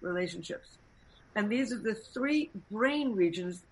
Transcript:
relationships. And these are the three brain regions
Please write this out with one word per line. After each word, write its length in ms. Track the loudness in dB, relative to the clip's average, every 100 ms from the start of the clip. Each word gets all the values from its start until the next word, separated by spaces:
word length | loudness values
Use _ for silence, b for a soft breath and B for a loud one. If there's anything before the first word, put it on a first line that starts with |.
relationships. 760 | -4 -2 -2 -4 -8 -10 -12 -20 -20 -20 b b -6
And 160 | 0 2
these 220 | 2 0
are 60 | -2
the 180 | -2 -4
three 540 | -4 -2 2 2 0 -6 -6
brain 460 | 0 2 2 0 4
regions 480 | 2 2 -4 -6 -10